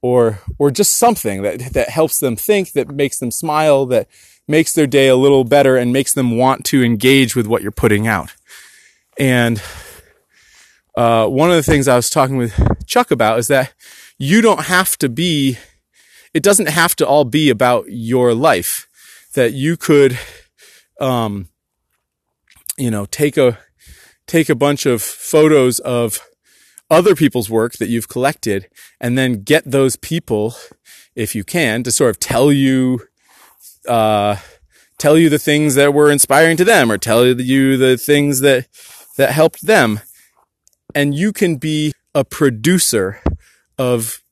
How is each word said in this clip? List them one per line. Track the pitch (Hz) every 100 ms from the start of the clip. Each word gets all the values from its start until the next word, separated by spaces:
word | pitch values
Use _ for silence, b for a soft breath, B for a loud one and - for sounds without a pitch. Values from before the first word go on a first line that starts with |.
| 123
or, | 123 113 104 - -
or | 143
just | 127 202 -
something | 233 220 110 98
that, | 98 107 127
that | 135 117
helps | 160 160 -
them | 139 110
think, | - 208 185
that | - 120
makes | 143 143 -
them | 123
smile, | - 160 151 156 139 135
that | 123 90 b b b -
makes | 156 165
their | - 147
day | 139 135
a | 127
little | 139 139
better | 123 143 135 131
and | 123
makes | 127 135
them | - 127 117
want | 127 131
to | - 139
engage | 120 113 127 135 127 127
with | 107
what | 110
you're | 98
putting | - 117 104 110
out. | 104 69 - B B B B B B B -
And, | 139 123 117 113 B B B B B B _ b b b b b b -
uh, | 117 113 107
one | 131 165
of | 170
the |
things | 143 151 135
I | 123
was | 117
talking | - 131 135
with | 120 - - - -
Chuck | - 247
about | 135 110 113
is | 117
that | 139 127 _ B B B B
you | 135 208
don't | 226 185 156
have | 180 185 -
to | 147
be, | 117 175 151 135 123 B B _ b b b b 160
it |
doesn't | 196 202 165
have | 156 165 -
to | 131
all | 143 135
be | 135 151
about | 110 123 123 -
your | 123 113 127 123 117
life, | 156 104 87 - - b b b b
that | - 120
you | 131 143 170
could, | - 147 139 127 B B B _ b b b _
um, | 131 123 113 101 92 _ _ _ _ _ _ _ _ _ _ _ - -
you | 127
know, | 107 98
take | - 147 147
a, | 131 117 _ _ b b b b -
take | 165 156
a | 135
bunch | 143 143 143
of | 120
photos | - - - 156 156 151 127 123
of | - 123 117 - - _ b b b b _
other | 160 180 170
people's | 151 123 104
work | 113 117
that | - 113
you've | 117 -
collected | - 131 156 - 98 98 b b b
and | 123 123
then | 131 113
get | 101 151 143
those | 139 131 -
people, | - 165 - 107 107 120 B B b b b -
if | 110 110
you |
can, | 98 175 139 110
to | 123
sort | - 127
of | 104
tell | - 117 139
you, | 143 135 131 127 127 - _ b b b b b _ -
uh, | 117 110 107 104 101 B B _ _ _ _
tell | 151 160
you | 165
the | 143
things | - 147 151 131
that | 143
were | 143 147
inspiring | 143 - 139 165 165
to |
them | 180 214 120
or | 104
tell | 113 113 127
you | 123 127 135 135 135
the | 127 127
things | - 147 143 135
that, | 139 131 - B B B B -
that | 139
helped | 143 160 - -
them. | 214 120 104 - b b b _ _ _ _ _
And | 151 143 143
you | 202
can | 202 185 151
be | 156 151 151 - _
a | 151
producer | 131 - 143 113 123 180 - 110 92 101 - - b b b -
of | 127 123 113 - _